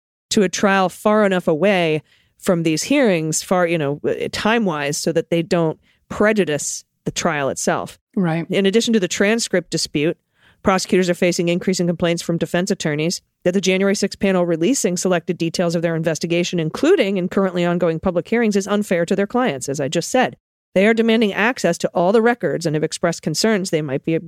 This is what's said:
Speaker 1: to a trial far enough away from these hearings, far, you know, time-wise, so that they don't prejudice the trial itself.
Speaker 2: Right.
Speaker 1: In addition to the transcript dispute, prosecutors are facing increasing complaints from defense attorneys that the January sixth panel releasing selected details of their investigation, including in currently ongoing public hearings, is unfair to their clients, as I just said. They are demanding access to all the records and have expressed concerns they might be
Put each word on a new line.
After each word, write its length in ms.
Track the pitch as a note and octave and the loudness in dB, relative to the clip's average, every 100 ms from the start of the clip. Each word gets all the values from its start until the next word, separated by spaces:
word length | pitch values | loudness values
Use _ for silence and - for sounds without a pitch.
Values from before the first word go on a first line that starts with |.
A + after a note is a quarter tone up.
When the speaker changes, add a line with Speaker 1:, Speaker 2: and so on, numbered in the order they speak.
| _ _ - | _ _ -2
Speaker 1:
to 120 | A3 | 0
a 60 | F#3 | 0
trial 400 | - G3+ G3 F3+ | 2 2 4 2
far 380 | - G#3+ G#3+ G3+ | 0 2 4 2
enough 200 | F3+ F3+ | 2 0
away 560 | D3+ G3 F#3 E3 D#3 - _ _ _ | 2 2 2 2 -2 -6 _ _ _
from 240 | - E3+ | -2 0
these 220 | E3 D#3 | 2 0
hearings, 580 | - C#4+ A#3 E3+ D#3 D#3 | 0 2 4 2 0 -4
far, 240 | - F#3 E3+ | 0 0 2
you 100 | E3+ | 0
know, 240 | C#3+ D3 C#3+ - - | -2 -2 -4 -4 -4
time-wise, 640 | - G#3+ A#3 G3 D3+ C#3+ D3 | -2 0 0 0 -2 -4 -4
so 160 | E3+ | -2
that 160 | D#3+ - | -2 0
they 140 | E3+ | -2
don't 360 | D#3+ F3 D#3+ - _ _ - | 0 0 0 -2 _ _ -10
prejudice 760 | - G#3+ G#3+ D#3+ C#3+ - - - _ | 0 2 2 0 -2 -4 -10 -14 _
the 80 | - | -8
trial 380 | - F3 D3 C3+ | -4 -2 0 -2
itself. 480 | - - C#3+ - - _ G#3+ | -2 -2 -2 -4 -14 _ -2
Speaker 2:
Right. 300 | F3 E3 E3 | 0 -2 -2
Speaker 1:
In 160 | F#3 | 0
addition 300 | G3 A3 A#3 | 2 2 2
to 60 | A3+ | 0
the 80 | F3 | 0
transcript 600 | - G3+ A#3 - F#3 - | 0 0 0 0 -2 -2
dispute, 480 | D#3+ - D3+ D#3+ - _ _ _ _ | -6 -4 -2 -2 -4 _ _ _ _
prosecutors 480 | - F#3+ - F3+ F3 | 0 0 2 2 2
are 40 | |
facing 340 | F3 F3+ E3+ E3+ | 2 0 0 0
increasing 380 | F3 - F3+ F3 | 0 0 0 0
complaints 360 | E3 E3+ E3+ | 0 0 0
from 160 | - E3+ | -2 -4
defense 320 | D#3+ F3 F#3 | -2 -2 -2
attorneys 500 | G3 E3 D3 D#3+ - _ _ | -2 -2 -2 -2 -4 _ _
that 100 | F#3 | 0
the 80 | F#3+ | 0
January 340 | F3+ F#3+ G3 | 2 2 2
sixth 240 | G3 G3+ - | 0 -2 -2
panel 280 | G3 F#3 F3 | 0 2 2
releasing 500 | E3 E3+ F3+ F#3+ F3+ | 2 0 0 -2 0
selected 400 | F#3+ F3 - E3+ | 0 0 -2 -4
details 380 | E3 F3+ E3+ | -4 -2 0
of 80 | E3+ | 0
their 120 | E3 | -2
investigation, 640 | D#3+ E3 D3+ E3+ E3+ F3 F3 | -2 -2 -2 -2 -2 0 -2
including 600 | D#3+ - D4 F#4+ G3 G3 | -2 0 2 4 2 0
in 100 | F#3 | -2
currently 360 | G3+ F#3+ F3 | 0 0 0
ongoing 360 | F3 F3 E3+ D#3+ | 0 0 0 0
public 260 | F#3+ F3 - | -2 -2 -2
hearings, 300 | A3+ A3 G3 | 0 2 0
is 100 | G3 | 0
unfair 380 | G#3 G#3 F3 | -2 0 0
to 100 | E3+ | 0
their 120 | F#3+ G3+ | 0 0
clients, 420 | A#3+ B3 C3+ - | 0 -2 -2 -6
as 120 | C3+ | -4
I 80 | C3+ | -2
just 200 | E3+ - | -4 0
said. 260 | B3+ E3+ - _ _ _ | 0 0 -4 _ _ _
They 120 | F#3 G#3 | 2 2
are 80 | |
demanding 400 | A3+ A3+ A3+ G#3+ | 2 2 2 2
access 420 | F3+ A3 C4+ E3+ E3+ | 0 -2 0 -2 0
to 100 | - | -2
all 240 | F#3 F3 | 0 2
the 100 | A3+ | 4
records 420 | A#3 A#3+ E3 D3+ | 2 0 -2 -2
and 100 | E3+ | -2
have 80 | D3+ | -2
expressed 380 | D#3 - E3+ - | -2 -2 -4 -2
concerns 480 | F3 D3+ A3 G#3 F#3 | -4 0 0 0 0
they 140 | D#3+ | -2
might 220 | D3+ C#3 | -2 -4
be 140 | - D#3+ | -2 -2